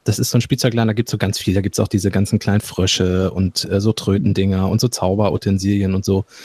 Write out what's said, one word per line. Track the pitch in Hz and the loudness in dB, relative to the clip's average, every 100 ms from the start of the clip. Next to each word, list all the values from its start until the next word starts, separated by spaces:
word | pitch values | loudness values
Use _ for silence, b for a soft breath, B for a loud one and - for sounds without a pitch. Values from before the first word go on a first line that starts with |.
| - | -2
Das | 107 | -2
ist | 120 | 0
so | 120 | 0
ein | |
Spielzeugladen, | - 135 127 117 113 | 0 0 0 2 0
da | |
gibt's | 107 113 | 0 -2
so | 107 | -2
ganz | 101 - | -2 -2
viel. | - | 0
Da | 98 | 0
gibt's | 98 - | 0 -2
auch | 107 | -2
diese | 104 98 | 0 0
ganzen | 98 101 107 | 0 0 0
kleinen | - 101 | 2 0
Frösche | - - 95 - 92 92 92 | 0 -2 0 2 2 2 0
und, | - 95 - - | 0 -2 -2 -2
äh, | 98 | 0
so | 107 | 0
Trötendinger | 107 - 98 - 95 98 95 95 | 0 0 0 2 0 0 0 0
und | 107 | 2
so | 123 | 0
Zauberutensilien | - 92 98 101 85 - 98 98 101 98 95 | 0 0 2 0 0 0 0 0 0 0 0
und | 98 | 0
so. | 98 - B | 0 -2 B